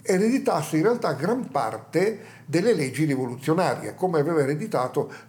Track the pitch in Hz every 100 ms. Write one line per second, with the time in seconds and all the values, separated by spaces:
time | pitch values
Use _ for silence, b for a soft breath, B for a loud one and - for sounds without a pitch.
0 | - 185 220 269 277 170 151 156 202 233
1 | 170 127 180 254 - 143 110 110 - 160
2 | 202 214 B B - 160 226 208 131 117
3 | 156 131 123 120 151 170 160 110 107 -
4 | 185 160 143 165 135 151 220 131 127 143
5 | 113 B